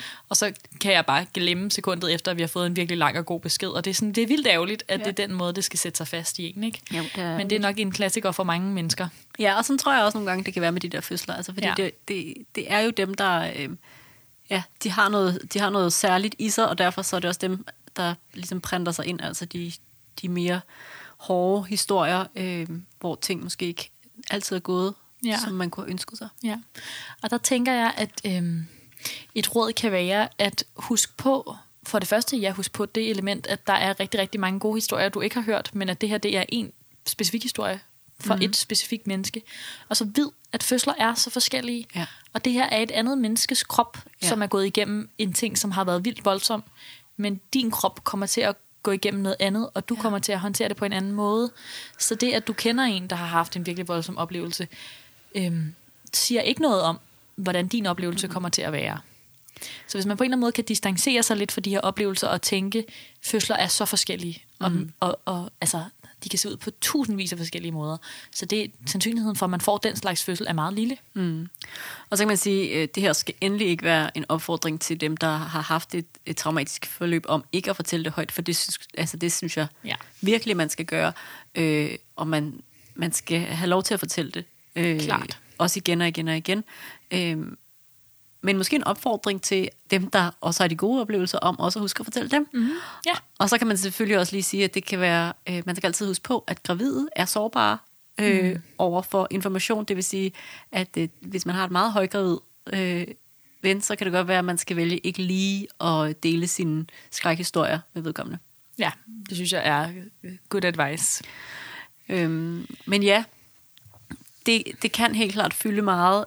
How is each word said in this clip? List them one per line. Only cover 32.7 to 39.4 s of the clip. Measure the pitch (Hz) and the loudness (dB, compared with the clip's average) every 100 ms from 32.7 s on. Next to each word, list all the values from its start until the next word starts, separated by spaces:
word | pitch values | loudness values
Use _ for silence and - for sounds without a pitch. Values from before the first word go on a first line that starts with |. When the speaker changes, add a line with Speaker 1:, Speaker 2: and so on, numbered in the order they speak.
Speaker 1:
på | - 202 | -4 -2
det | 220 220 | 0 0
element, | 202 190 196 - | 0 -2 -2 -4
at | 202 - | -4 2
der | |
er | 196 190 190 | 2 2 0
rigtig, | 196 214 | -2 0
rigtig | 190 202 | 0 0
mange | 185 190 | 0 0
gode | 214 220 | 0 -2
historier, | - - 196 | -2 0 0
du | 196 | 0
ikke | 214 247 | -2 -2
har | |
hørt, | 220 208 - | 0 0 -2
men | 202 190 | -4 -4
at | 180 | -2
det | 208 | -2
her, | 208 | -2
det | 202 190 | 0 0
er | 180 | 0
en | 233 208 - _ _ - | -4 -6 -10 _ _ -8
specifik | - 202 233 | -4 -2 -2
historie, | 247 - 202 190 - _ _ - | -4 -4 -4 -4 -8 _ _ -6
for | - 190 | -2 2
Speaker 2:
Mhm. | |
Speaker 1:
et | 190 202 | 2 0
specifikt | - 220 - 226 202 | 0 -2 -2 -4 -4
menneske. | 190 196 226 | -4 -4 -8